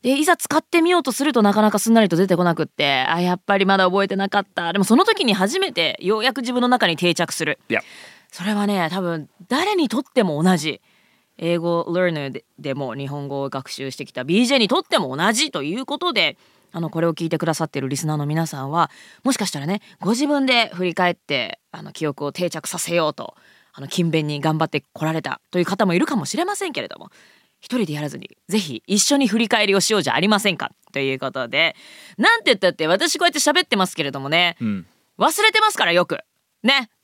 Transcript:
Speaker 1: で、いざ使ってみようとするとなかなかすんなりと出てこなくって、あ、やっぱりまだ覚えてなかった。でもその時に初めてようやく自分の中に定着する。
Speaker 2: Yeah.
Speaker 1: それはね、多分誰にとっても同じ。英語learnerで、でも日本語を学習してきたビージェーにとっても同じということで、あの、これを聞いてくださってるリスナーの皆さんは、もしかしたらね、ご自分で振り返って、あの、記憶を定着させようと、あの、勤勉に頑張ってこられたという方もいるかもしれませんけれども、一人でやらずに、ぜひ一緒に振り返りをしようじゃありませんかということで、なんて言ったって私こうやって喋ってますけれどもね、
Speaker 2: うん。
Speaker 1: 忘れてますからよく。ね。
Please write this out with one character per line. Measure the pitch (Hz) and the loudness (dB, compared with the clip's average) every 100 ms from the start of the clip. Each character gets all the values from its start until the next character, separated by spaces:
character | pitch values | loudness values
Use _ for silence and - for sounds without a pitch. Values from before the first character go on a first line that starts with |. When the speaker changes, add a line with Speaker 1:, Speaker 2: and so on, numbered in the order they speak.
Speaker 1:
で、 | 247 277 | 2 2
い | |
ざ | 311 330 | 2 2
使 | - 302 | 2 -2
っ | |
て | - 349 | 2 2
み | 330 | 4
よ | 359 | 2
う | |
と | - | 0
す | - | 0
る | 285 | 0
と | 240 | 4
な | 208 | 4
か | 202 | 4
な | 214 | 2
か | 208 | 2
す | 226 | 4
ん | |
な | 226 | 6
り | 208 | 6
と | 165 | 4
出 | 190 | 2
て | 175 | 2
こ | |
な | 180 | 2
く | 165 | 0
っ | 151 | -4
て、 | - 147 135 131 | 0 0 2 2
あ、 | 165 | 0
や | 180 | 0
っ | 180 | -2
ぱ | - 202 | 0 2
り | 190 | 4
ま | 196 | 4
だ | 185 | 4
覚 | 190 | 2
え | 196 | 0
て | |
な | 196 196 | 0 0
か | 208 | 0
っ | 196 | -2
た。 | - 170 | -4 -4
で | 185 | -2
も | |
そ | 190 | 4
の | 233 | 4
時 | 403 440 | 4 2
に | 285 | 2
初 | 190 202 349 | 2 0 0
め | 381 | -2
て | 240 160 - | 0 -2 -2
よ | 175 220 | -2 0
う | |
や | 247 | 0
く | 262 | -2
自 | 240 | -2
分 | 247 | 0
の | 247 | 2
中 | 247 196 | 2 2
に | 165 | 2
定 | 175 | 0
着 | 165 170 | 2 -2
す | - | -2
る。 | 151 147 _ | -4 -6 _
Speaker 2:
Yeah. | 107 - - - - _ | -4 -4 -20 -20 -20 _
Speaker 1:
そ | - | -8
れ | 180 | -4
は | 208 202 | -2 0
ね、 | 202 160 | 0 -2
多 | 180 | -2
分 | 180 165 143 _ 175 | -4 -4 -8 _ -4
誰 | 262 370 | -2 0
に | 403 285 | 0 0
と | 226 | -2
っ | |
て | - - | 0 0
も | 196 147 | 2 2
同 | 180 180 | 2 2
じ。 | 156 - _ _ _ _ _ - | 0 -8 _ _ _ _ _ -8
英 | 165 170 | -2 -2
語 | 170 170 - | 0 -2 -2
learner | 170 180 160 139 | 0 0 0 -6
で、 | - _ _ | -10 _ _
で | 143 | -8
も | 135 135 117 | -6 -6 -6
日 | 139 | -8
本 | 143 143 | -8 -6
語 | 139 | -6
を | 139 | -6
学 | 139 135 | -6 -10
習 | - 135 | -10 -10
し | - | -10
て | |
き | 147 | -12
た | - | -10
ビ | 127 190 | 0 2
ー | 240 | 4
ジ | |
ェ | 269 | 2
ー | |
に | 208 | 2
と | 320 | 0
っ | |
て | - 302 | 0 -2
も | 147 135 | -2 0
同 | 190 | 0
じ | 226 302 | 0 -2
と | - | -4
い | 143 208 | -4 -6
う | 262 | -6
こ | 285 | -6
と | 349 | -2
で、 | 233 160 - _ _ _ | 0 -2 -2 _ _ _
あ | 165 | -8
の、 | 165 | -6
こ | 160 | -2
れ | 170 | -2
を | |
聞 | 160 165 | -2 -4
い | |
て | 160 | -2
く | 165 | -2
だ | |
さ | 160 160 | -2 -4
っ | |
て | 147 | -6
る | 135 | -6
リ | 135 | -4
ス | 156 | -4
ナ | |
ー | 151 | -4
の | 147 | -2
皆 | 156 165 | -2 -4
さ | 143 | -6
ん | 135 | -6
は、 | 160 160 - - - | -2 -2 -4 -20 -8
も | 254 | -4
し | 269 | -2
か | 196 | -4
し | |
た | 147 | -4
ら | 139 | -4
ね、 | 196 - _ | -6 -8 _
ご | 175 | -4
自 | 233 285 | -2 0
分 | 285 269 | 0 2
で | 240 226 | 2 0
振 | 175 180 | -2 -4
り | 165 | 0
返 | 175 | 0
っ | |
て、 | 170 - 139 110 - _ | 0 -4 -4 -4 -10 _
あ | - | -18
の、 | 104 | -16
記 | - 156 | -6 -6
憶 | 139 | -4
を | 143 | -8
定 | 139 180 | -4 -6
着 | 160 - | -4 -10
さ | 175 | -8
せ | - | -2
よ | 170 151 | 0 0
う | |
と、 | - 127 - _ _ _ | -4 -14 -16 _ _ _
あ | - | -18
の、 | 139 | -8
勤 | - 170 | -2 0
勉 | 160 151 | 0 -2
に | 147 | -2
頑 | 156 156 | -2 0
張 | |
っ | 156 | 0
て | 147 _ | -2 _
こ | - | -6
ら | 156 | -4
れ | 160 | -2
た | 147 135 _ | -6 -10 _
と | 180 | -2
い | |
う | |
方 | 170 190 208 | -2 2 2
も | |
い | 175 | 2
る | 320 | 0
か | 269 | -2
も | |
し | 139 214 | -4 -4
れ | |
ま | 359 403 | -4 -4
せ | 381 | -6
ん | |
け | 220 | -8
れ | 113 | -10
ど | - | -12
も、 | - _ _ _ _ _ | -20 _ _ _ _ _
一 | - 247 | -6 -2
人 | 185 | -2
で | |
や | 147 | -4
ら | 147 | -6
ず | 143 | -10
に、 | - - - | -18 -20 -2
ぜ | 208 | -2
ひ | 165 120 - | -2 -10 -2
一 | 202 | 0
緒 | - 277 | 2 2
に | 262 | 2
振 | 220 | 2
り | 226 | 2
返 | 226 208 | 2 4
り | |
を | 196 | 2
し | - | 2
よ | 214 | 0
う | |
じ | 135 | 0
ゃ | |
あ | 117 | 0
り | 190 | 2
ま | 214 | 2
せ | 214 | 0
ん | 170 | -2
か | - _ _ | -8 _ _
と | 139 | -4
い | 135 | -4
う | 135 | -4
こ | 135 | -6
と | 131 120 | -6 -4
で、 | 139 160 - - - - - | 0 0 -2 -20 -20 -20 0
な | 302 466 | 2 2
ん | |
て | 349 | 2
言 | 226 | 2
っ | |
た | 185 | 2
っ | |
て | - 156 | 0 0
私 | 196 320 - | 2 0 0
こ | |
う | 349 | 0
や | |
っ | |
て | 302 | 2
喋 | 294 302 | 2 2
っ | - | 0
て | 208 | 0
ま | 185 | 0
す | - | -2
け | |
れ | 143 | -6
ど | 135 | -6
も | 139 | 0
ね、 | 165 175 170 | 2 2 0
Speaker 2:
う | |
ん。 | 113 98 82 _ _ - | -4 -4 -8 _ _ 0
Speaker 1:
忘 | 233 320 | 0 4
れ | 440 | 2
て | 440 | 4
ま | 427 | 2
す | - | 2
か | 190 | 2
ら | |
よ | 175 175 | 2 2
く。 | - - _ _ _ | -4 -10 _ _ _
ね。 | 220 277 233 _ | 0 0 -2 _